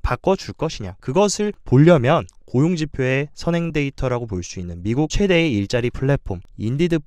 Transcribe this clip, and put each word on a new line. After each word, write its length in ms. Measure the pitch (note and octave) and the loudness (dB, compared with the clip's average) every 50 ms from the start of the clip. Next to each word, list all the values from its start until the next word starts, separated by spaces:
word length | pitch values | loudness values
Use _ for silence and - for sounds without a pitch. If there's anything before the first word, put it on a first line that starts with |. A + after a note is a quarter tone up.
| - | -4
바꿔줄 520 | - B2 - - F3+ F#3+ - - - - | -4 -4 -2 0 0 0 0 -4 -10 -8
것이냐, 420 | - - D#3+ - - G#2+ F#2 F2+ - | -8 -8 -8 -6 -8 -10 -12 -14 -12
그것을 520 | - - C3 F3 G#3 G#3 - - G#3 G#3 G3+ - - | -10 -2 2 2 2 2 0 -2 -4 -4 -6 -8 -2
보려면 600 | - A#2 C3 D3+ E3 F3 D3+ A#2 B2+ D#3+ D#3+ G#2+ - - - - | 4 6 8 8 8 8 6 6 4 2 0 0 -4 -12 -20 -14
고용지표의 840 | - - - C#3 E3 F#3 D#3+ D#3 D3 - - C3 B2+ C3 C3+ D3 D3 - | -4 0 0 2 2 0 -2 -4 -6 -4 -4 -2 0 0 -2 -2 -6 -10
선행 380 | - - E3+ E3+ E3+ E3+ E3 D#3 | -8 -4 -2 -2 -2 -2 -2 -2
데이터라고 540 | D3+ C#3+ C#3 - - C#3 B2+ B2 A#2+ A#2+ | -4 -4 -4 -4 -4 -4 -2 -2 -2 -4
볼 160 | A2+ G2 F2+ F2 | -6 -6 -8 -8
수 180 | - - F#2+ | -8 -10 -12
있는 220 | F2+ F2 E2+ F2 F2 | -10 -10 -12 -8 -4
미국 280 | G#2 A#2 C3 D#3 D3+ | -2 0 0 -2 0
최대의 420 | - - G3+ G3 F3+ E3 E3 D#3+ A#2+ | 0 0 2 2 2 2 2 2 0
일자리 380 | G2+ G2+ G2 - A#2+ A#2 B2 | 0 -2 0 -2 -2 -2 -2
플랫폼 500 | - - C3+ C3+ C#3+ C3+ - - G2 E2+ - - - | -4 -2 0 0 0 0 -2 -6 -8 -10 -10 -14 -12
인디드 440 | - G#2 A2 B2+ C#3+ E3+ F3 E3 D#3+ D3+ | -8 -6 -4 -2 0 0 0 0 -2 -4